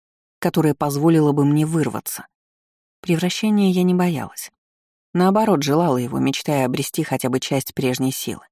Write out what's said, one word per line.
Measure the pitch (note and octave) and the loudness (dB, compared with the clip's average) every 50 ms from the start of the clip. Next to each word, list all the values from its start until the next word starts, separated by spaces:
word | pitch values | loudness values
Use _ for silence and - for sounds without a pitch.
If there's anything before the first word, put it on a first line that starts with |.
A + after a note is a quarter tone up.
| _ _ _ _ _ _ _ - | _ _ _ _ _ _ _ -4
которая | - F3 - E3+ D#3 D3+ D3 | -2 0 2 2 2 2 2
позволила | - D3+ D3 C#3+ C#3+ D3+ E3 E3 D#3 D3+ D3 | 0 -2 -2 -2 2 2 4 4 4 4 4
бы | C#3+ D3 C#3 | 2 2 2
мне | C#3+ D3 D3+ D#3 | 4 4 2 2
вырваться. | D#3 E3 D#3+ C#3+ B2 G#2+ G#2 - - - - - - _ _ _ _ _ _ _ _ _ _ _ _ _ _ | 0 0 0 -2 -2 -4 -8 -10 -10 -12 -12 -14 -18 _ _ _ _ _ _ _ _ _ _ _ _ _ _
Превращения | - - E3+ D#3+ F3+ F3+ - - A3 G#3+ G#3 G3+ G3+ F#3+ | -4 -2 -2 0 0 -2 -4 -2 0 0 2 2 2 2
я | F3+ F#3 F3+ | 2 2 2
не | F3+ F3+ | 2 2
боялась. | F3+ F3+ F3+ E3 B2+ A2+ - - - - - _ _ _ _ _ _ _ _ _ _ _ _ - | 2 0 0 -2 -4 -6 -10 -12 -14 -16 -16 _ _ _ _ _ _ _ _ _ _ _ _ 0
Наоборот, | E3+ F3+ F#3+ G3 G#3+ A3 A3+ F#3 C#3+ | 2 2 2 4 2 2 2 2 2
желала | B2+ D3 D3 D#3+ F3 E3 B2+ B2 | 2 2 2 2 2 2 0 0
его, | A#2+ C3 C3+ C3+ | -2 -4 -4 -2
мечтая | C3 C3+ C#3 - - - D3 C3+ C3 | -2 -2 -2 -4 -2 -2 0 0 0
обрести | B2 C3 C#3 C#3 - - - D3+ | 0 -2 -4 -4 -4 -4 -4 -4
хотя | - C#3 B2+ - B2 | -2 -2 -2 -2 -2
бы | B2+ C3 | -2 -2
часть | - - C#3+ C3+ - - - | -2 -2 -2 -2 -4 -4 -6
прежней | - C#3 B2+ B2+ - C3 C3 | -2 -2 -2 0 0 -2 -2
силы. | C3 - - B2 F#2 - - _ | -4 -4 -8 -8 -10 -10 -14 _